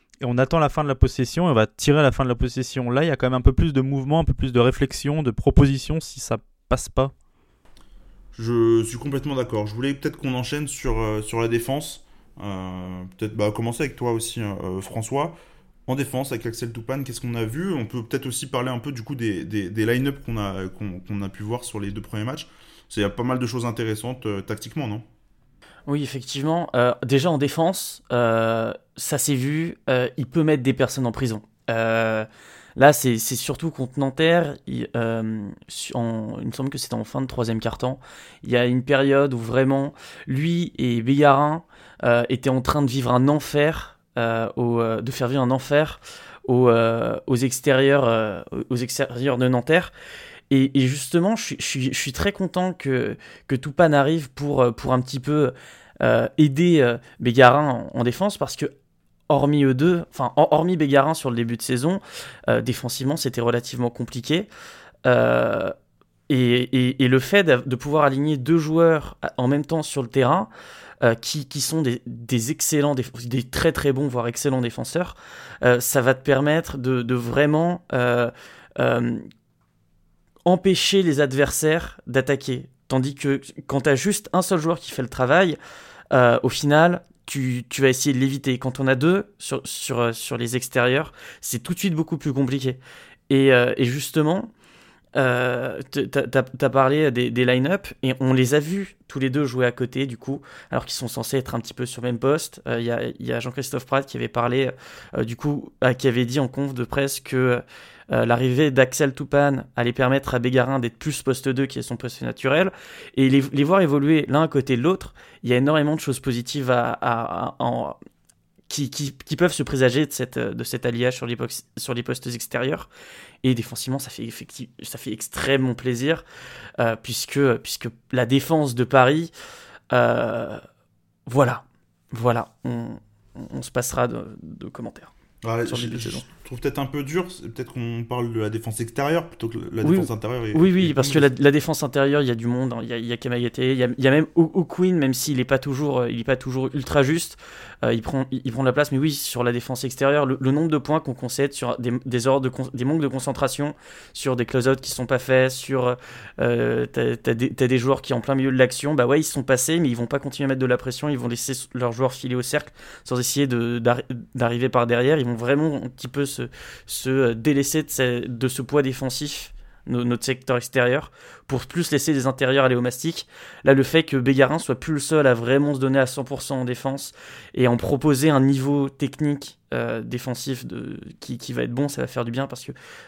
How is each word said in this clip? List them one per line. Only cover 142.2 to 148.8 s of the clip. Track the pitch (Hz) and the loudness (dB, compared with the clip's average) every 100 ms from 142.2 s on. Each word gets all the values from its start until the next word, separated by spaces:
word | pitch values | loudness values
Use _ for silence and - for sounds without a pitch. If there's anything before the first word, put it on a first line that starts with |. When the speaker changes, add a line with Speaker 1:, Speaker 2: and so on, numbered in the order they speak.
Speaker 3:
il | 135 | 2
y | |
a | 117 | 0
du | 117 | 0
monde, | 123 131 | 0 -2
hein, | 117 | -4
il | 113 | -6
y | |
a, | 117 | -6
il | 117 | -6
y | |
a | 120 | -6
Kamagaté, | 127 120 120 - 127 | -4 -2 -2 0 0
il | 131 | 2
y | |
a, | 123 123 | 0 2
il | |
y | 131 | 4
a | |
même | 147 - - | 4 4 4
O-, | 160 | 4
O'Quinn, | 190 165 - 185 180 | 2 -2 2 2 4
même | 135 | 2
s'il | 131 - 131 | 0 -2 -2
est | |
pas | 127 135 | 2 0
toujours, | 143 131 147 127 | 0 -2 0 0
euh, | 120 | -2
il | 117 | -4
est | |
pas | 113 127 | -2 -2
toujours | 131 131 131 | -2 -4 -2
ultra | 143 123 147 | -4 0 2
juste, | 131 165 - - - - - - | 4 2 -4 -12 -20 -20 -20 -4
euh, | 117 | -2
il | 117 | 0
prend, | 110 135 131 | -2 -4 -4
il, | 131 | -4
il | 131 | -6
prend | 117 | 0
de | 131 | 0
la | |
place, | 127 | 2